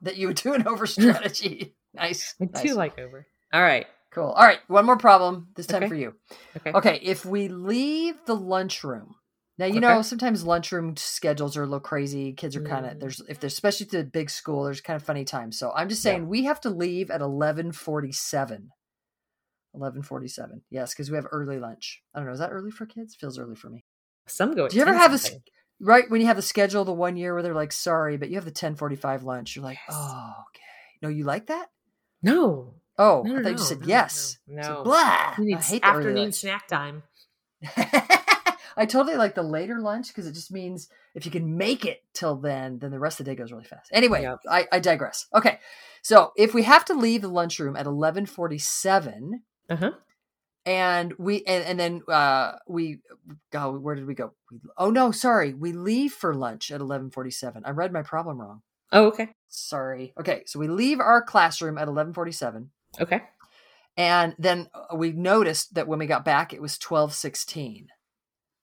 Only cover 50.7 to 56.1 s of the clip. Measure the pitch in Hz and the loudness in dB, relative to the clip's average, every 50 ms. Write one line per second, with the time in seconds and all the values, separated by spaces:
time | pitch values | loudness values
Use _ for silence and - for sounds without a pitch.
50.7 | 185 185 185 180 175 175 175 175 - - 180 196 208 208 - 190 185 180 165 165 | 0 2 2 2 2 0 -2 -4 -6 -6 -2 -2 -2 0 0 0 0 0 0 -2
51.7 | 180 180 175 170 175 170 - - 160 151 143 139 135 135 127 - - - - - | -2 -2 -2 -2 -4 -6 -2 0 2 4 4 4 4 2 0 -2 -4 -8 -12 -8
52.7 | 175 170 165 160 151 143 _ - - _ _ - 151 151 _ _ - 147 143 135 | -6 -4 -4 -4 -6 -10 _ -20 -20 _ _ -20 -20 -20 _ _ -8 -6 -6 -6
53.7 | 135 139 135 147 147 139 135 135 135 120 120 110 - _ _ _ 120 113 - - | -6 -6 -6 -8 -8 -8 -8 -8 -8 -8 -10 -10 -12 _ _ _ -20 -20 -20 -14
54.7 | - - 180 202 226 262 254 240 214 - - 247 233 208 160 143 131 135 151 175 | -4 -2 0 2 4 4 4 2 2 0 2 2 4 4 2 0 -2 -6 -6 -6
55.7 | 170 175 175 202 226 247 277 285 | -6 -4 -2 0 0 0 0 -2